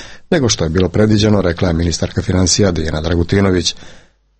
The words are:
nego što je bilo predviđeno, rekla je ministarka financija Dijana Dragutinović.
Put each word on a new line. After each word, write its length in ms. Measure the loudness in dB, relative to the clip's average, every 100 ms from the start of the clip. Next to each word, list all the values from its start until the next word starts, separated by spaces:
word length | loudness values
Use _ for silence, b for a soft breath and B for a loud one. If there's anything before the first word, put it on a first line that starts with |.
| B B -4
nego 200 | 0 0
što 140 | 0
je 60 | 0
bilo 200 | 0 0
predviđeno, 520 | 2 2 4 4 2
rekla 260 | 2 0 0
je 60 |
ministarka 480 | 0 0 -2 -4 -4
financija 500 | -2 0 2 2 2
Dijana 300 | 0 -4 -4
Dragutinović. 760 | -2 0 0 2 2 0 -2 -6 B B B B _ -4